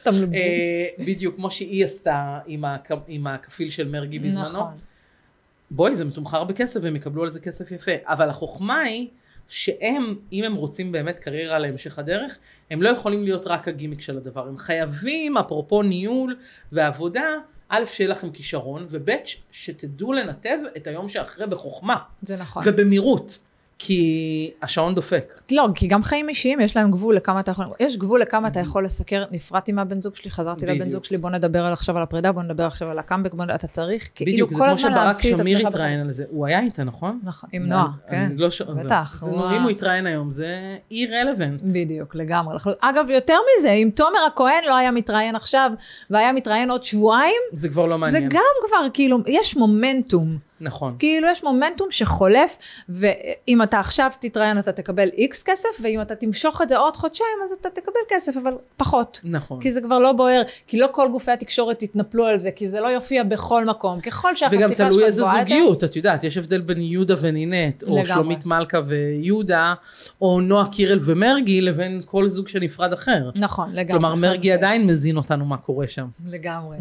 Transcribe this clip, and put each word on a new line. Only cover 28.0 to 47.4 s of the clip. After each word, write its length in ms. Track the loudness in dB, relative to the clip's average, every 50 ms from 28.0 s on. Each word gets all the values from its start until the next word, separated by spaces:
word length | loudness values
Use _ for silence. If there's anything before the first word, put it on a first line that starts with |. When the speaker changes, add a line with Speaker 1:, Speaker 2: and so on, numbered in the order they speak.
| -2 2 2 2
Speaker 1:
לכמה 260 | 2 2 0 0 0 0
אתה 120 | -2 -2
Speaker 2:
בדיוק. 80 | -4 -2
Speaker 1:
יכול 160 | -2 -2 -2
לסקר, 400 | -2 -2 -4 -4 -2 -2 -4 -4 -4
"נפרדתי 400 | -8 -10 -8 -4 -4 -4 -2 -2
מהבן 300 | -2 -2 -2 -4 -4 -6
זוג 140 | -6 -8 -10
שלי, 160 | -12 -14 -12
חזרתי 340 | -8 -6 -6 -6 -6 -6 -4
Speaker 2:
בדיוק. 120 | -2 -2 -2
Speaker 1:
לבן 80 | -2 -4
זוג 140 | -4 -6 -6
שלי, 140 | -4 -6 -4
בוא 120 | -4 -2
נדבר 360 | -4 -2 0 0 0 2 0
על 80 | 0 -2
עכשיו 240 | -2 -2 -2 -2 -2
על 60 | -2
הפרידה, 280 | -2 -2 0 0 0
בוא 120 | 0 0 -2
נדבר 220 | -6 -4 -2 -2
עכשיו 240 | -4 -4 -6 -8 -8
על 80 | -6 -8
הקאמבק", 340 | -6 -4 -2 -2 -2 -2 -4
בוא 120 | -4 -4
נ-, 100 | -4 -4
אתה 120 | -4 -6 -6
צריך, 420 | -6 -6 -4 -4 -4 -6 -6 -10 -10
כאילו, 160 | -6 -2 0
Speaker 2:
בדיוק, 200 | 2 2 2 2
זה 60 | 2 4
Speaker 1:
כל 60 | 4
Speaker 2:
כמו 80 | 4
Speaker 1:
הזמן 180 | 4 4 2 2
Speaker 2:
שברק 140 | 2 4 4
Speaker 1:
להמציא 280 | 4 2 2 2 2 2
את 40 | 2
Speaker 2:
שמיר 200 | 2 2 2 2
Speaker 1:
עצמך 120 | 2 0
Speaker 2:
התראיין 200 | 0 0 -2 -2 -2
Speaker 1:
בחיים. 120 | -2 -4 -4
Speaker 2:
על 40 |
זה. 140 | -6 -8 -8 -8
הוא 160 | -6 -4 -2
היה 140 | 0 2 2
איתה, 240 | 0 0 -2 -4 -6
נכון? 360 | -6 -6 -6 -6 -6 -6 -6 -8
Speaker 1:
נכון, 260 | -10 -12 -12 -12 -10 -8
עם 80 | -6
Speaker 2:
אני, 80 | -2 0
Speaker 1:
נועה, 180 | 2 2 2 0 -2 -8 -10 -6
Speaker 2:
אני 100 | -4 -2
Speaker 1:
כן. 140 | -2 -2 -2 0
Speaker 2:
לא 120 | 0 -2
ש-, 120 | -2 -2
Speaker 1:
בטח, 560 | -8 -6 -6 -6 -2 0 0 0 0 -2 -8 -10
Speaker 2:
זה, 60 | -8 -4
Speaker 1:
הוא 40 | -4
Speaker 2:
אם 60 | -2
Speaker 1:
ה- 200 | -2 0 0 2 2
Speaker 2:
הוא 60 | 0
התראיין 360 | 0 0 -2 -2 0 0 0
היום, 240 | -2 -2 -4 -4 -6
זה 480 | -6 -6 -8 -8 -8 -8 -10 -12 -14 -14 -16 -12
irrelevant. 840 | -8 -6 -6 -4 -2 -2 -2 -2 -2 -2 -2 -4 -4 -4 -2 -2 -2
Speaker 1:
בדיוק, 400 | 0 -2 -4 -6 -8 -10 -10 -10
לגמרי. 400 | -10 -6 -2 -2 -2 -2 -2 -6
לחלוט-, 220 | -6 -4 -4 -4 0
אגב, 280 | 0 0 2 2 0 2
יותר 260 | 2 2 4 4 4 4 6 6 6 6
מזה, 120 | 6 6
אם 180 | 4 4 4 4 4
תומר 240 | 4 2 4 4 4 2 2
הכהן 360 | 2 2 2 4 4 2 4 4
לא 80 | 4 4
היה 140 | 4 2
מתראיין 440 | 2 0 -2 0 0 0 0 0 -2
עכשיו, 360 | -4 -4 0 2 4 4 2 0 -4 -12 -16 -20 -18 -6 0
והיה 240 | 2 4 4 4 2
מתראיין 380 | 2 0 0 0 0 0 0
עוד 120 | -2 -4 -4
שבועיים, 580 | -2 0 4 4 6 6 6 6 4 4 2